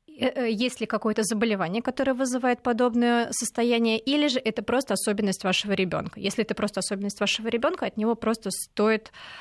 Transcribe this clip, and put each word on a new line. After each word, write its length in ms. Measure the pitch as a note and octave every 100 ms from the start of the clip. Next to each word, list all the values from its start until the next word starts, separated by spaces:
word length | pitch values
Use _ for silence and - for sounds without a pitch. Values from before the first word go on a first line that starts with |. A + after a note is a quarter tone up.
| - D4+
Э, 100 | B3
э, 240 | - A#3
есть 300 | G#3 B3 -
ли 60 | A3
какое-то 380 | G#3+ G#3+ G#3+
заболевание, 580 | G#3 G#3+ G#3+ G3 E3+ A3
которое 320 | B3 B3 C4+
вызывает 480 | B3+ C4+ B3 B3 B3
подобное 680 | B3+ A#3 B3 A#3+ A#3+ A#3 A#3
состояние, 680 | B3 A#3 - A#3+ A#3 A3+ A3
или 300 | - D4 D4
же 100 | B3
это 240 | A3 A3
просто 320 | G3+ B3 -
особенность 480 | G3 - G3+ G3+ F#3
вашего 280 | F#3+ F#3+ G#3
ребёнка. 480 | G3 F#3 D#3+ E3+ -
Если 240 | G3 -
это 100 | G#3
просто 260 | - G3+ G3
особенность 400 | - G3 G3+ -
вашего 280 | G3+ - A3
ребёнка, 380 | A#3 C#4+ F#4 G#3+
от 100 | -
него 180 | A3
просто 360 | A#3 A3 A3+ F#3+
стоит, 640 | - - - G#3+ G#3+ - - - -